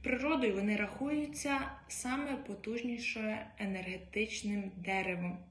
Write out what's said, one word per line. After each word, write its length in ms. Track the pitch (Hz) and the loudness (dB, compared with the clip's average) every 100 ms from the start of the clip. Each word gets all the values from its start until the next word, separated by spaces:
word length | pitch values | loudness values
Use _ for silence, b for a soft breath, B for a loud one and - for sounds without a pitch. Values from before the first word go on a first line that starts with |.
Природою 520 | - 247 285 302 233 | 2 2 4 4 4
вони 200 | 196 208 | 4 4
рахуються 840 | 208 202 - 277 302 294 294 285 277 - - - | 4 2 0 0 2 0 -2 0 2 0 -8 -8
саме 480 | - 247 269 285 | -6 -2 0 0
потужнішою 1000 | 262 - 196 214 233 240 233 - 226 214 214 - - | -4 -4 -6 -4 -2 -2 -2 -2 0 0 -2 -6 -4
енергетичним 1120 | 202 185 185 185 - 208 220 - 208 202 196 | -2 -2 -2 -6 -4 0 0 0 0 0 -2
деревом. 640 | 190 175 190 190 180 175 190 - | -4 0 2 2 0 -2 -4 -12